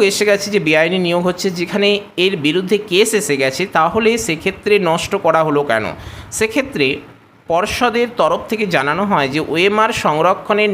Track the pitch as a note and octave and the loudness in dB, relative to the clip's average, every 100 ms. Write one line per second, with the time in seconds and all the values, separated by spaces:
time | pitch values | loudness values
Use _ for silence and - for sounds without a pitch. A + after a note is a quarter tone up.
0 | G3 G3 G#3 G3+ G3+ G3+ D#3 D#3 E3+ F#3 | 2 2 0 0 0 -2 2 2 2 2
1 | F3 F3 F3+ F3+ G3 F3 F3 G3 G3+ G3+ | 0 0 0 -2 -4 -4 -4 0 2 0
2 | G3+ - F#3 F#3 C#3+ E3+ F#3 G#3 - F3 | -4 0 0 2 0 0 0 -2 2 2
3 | A#3 G#3+ - C3+ C3 C3 F#3 E3 E3 A3 | 2 0 -2 0 0 -2 -2 0 0 2
4 | A3 A3+ G#3 D#3+ F#3+ F#3+ G#3 G#3 E3+ D3 | 2 0 -2 -4 -4 -4 0 2 2 0
5 | - G3 E3+ D#3+ D#3 C#3+ C#3+ A2 G2 - | -2 -2 2 2 2 0 0 -2 -2 -8
6 | - - - - A3 C#4 C4+ E3+ C3+ D3 | -14 -18 -12 -4 -2 -2 -4 -2 -2 -2
7 | - - _ _ - E3+ G#3 - B3 A3+ | -10 -20 _ _ -4 -2 -2 0 0 0
8 | A#3+ A#3 D#3 G3 - G#3+ G3+ D3+ C#3+ E3 | -2 0 0 0 -4 -4 0 0 0 0
9 | G3+ E3+ C3+ D3+ - D#3+ G3 G#3+ A3+ A3+ | 0 0 0 -2 -2 0 2 2 0 0
10 | F#3+ D3+ F3 F#3+ - G#3 G#3+ | 0 2 2 0 0 0 0